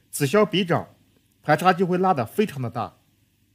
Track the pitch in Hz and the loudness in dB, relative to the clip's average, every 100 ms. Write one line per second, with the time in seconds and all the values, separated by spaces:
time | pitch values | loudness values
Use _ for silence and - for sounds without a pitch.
0 | _ - 139 202 208 175 175 127 - _ | _ -4 2 2 2 0 0 -2 -4 _
1 | _ _ _ _ - 156 175 175 175 180 | _ _ _ _ 0 2 2 2 0 0
2 | 190 147 110 - 214 135 117 120 95 - | 0 0 -2 -2 -2 -4 -8 -8 -10 -12
3 | _ _ _ _ _ | _ _ _ _ _